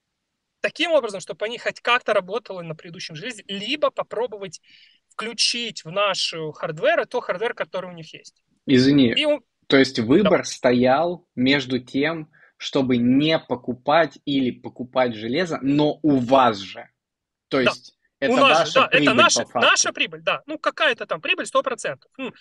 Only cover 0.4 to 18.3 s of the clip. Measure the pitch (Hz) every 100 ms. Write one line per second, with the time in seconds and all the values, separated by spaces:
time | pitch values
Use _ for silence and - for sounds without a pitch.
0.4 | _ _ 208 - 339 311 233 196 - 185
1.4 | 214 233 208 - - 240 - 208 180 226
2.4 | - 185 170 160 180 175 - 156 226 226
3.4 | - 196 208 262 277 - 180 202 240 208
4.4 | 196 - _ _ _ _ _ - 220 220
5.4 | - 240 233 - 160 190 202 180 - 165
6.4 | 156 - 170 160 254 330 226 247 - 180
7.4 | 233 233 180 185 185 170 160 - - _
8.4 | _ _ - 127 131 143 123 - 294 294
9.4 | - _ - 139 131 - 110 165 190 143
10.4 | - - 127 123 123 139 175 175 _ -
11.4 | 131 143 127 127 127 135 147 165 156 _
12.4 | _ _ - 143 127 123 120 135 156 160
13.4 | - 123 - 120 - 160 160 - - 139
14.4 | 127 - - - 123 131 123 110 113 143
15.4 | 180 151 135 143 151 - 156 139 117 135
16.4 | 123 101 95 117 - _ _ _ _ _
17.4 | _ 143 120 - - _ _ _ 180